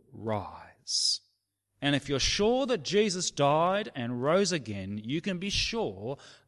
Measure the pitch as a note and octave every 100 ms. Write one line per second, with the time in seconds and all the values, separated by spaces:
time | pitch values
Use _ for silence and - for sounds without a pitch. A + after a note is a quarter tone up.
0 | _ - A2 G#2+ F#2 - - - - -
1 | - - _ _ _ _ _ _ C#3+ C#3
2 | - C3+ - - G#3 B3+ C4+ A3+ C3+ G3
3 | A3 F3+ E3+ - C#3+ D#3 F3 G3 A3 C#3+
4 | A#2+ B2 C3+ F3+ G3 E3+ A2 G2+ F#2+ G#2
5 | A2 D3+ G3 F3+ G3 - - A3+ E3 F#2+
6 | A2 C#3 - -